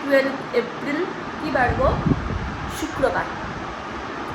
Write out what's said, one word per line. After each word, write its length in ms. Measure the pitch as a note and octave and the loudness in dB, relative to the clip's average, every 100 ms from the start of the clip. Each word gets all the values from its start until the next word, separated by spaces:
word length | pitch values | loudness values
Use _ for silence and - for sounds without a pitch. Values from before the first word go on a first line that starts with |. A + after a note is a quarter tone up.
টুয়েলভ 520 | C#4 C#4 C4+ C4+ - A#3+ | 4 4 4 0 -2 0
এপ্রিল, 480 | A3+ - B3+ D4+ F#4+ - - - | 0 -2 -2 0 -2 -4 -6 -6
কি 80 | D#4 | 0
বার 180 | C4+ A#3+ - | 2 4 4
গো? 100 | C4+ - - - - - - - - - | 4 4 4 2 0 -2 -4 -4 -6 -4
শুক্রবার। 440 | D4+ - B3 F3+ E3 - - - - - - - - - - | -4 2 2 2 -2 -4 -6 -6 -8 -8 -8 -8 -8 -6 -6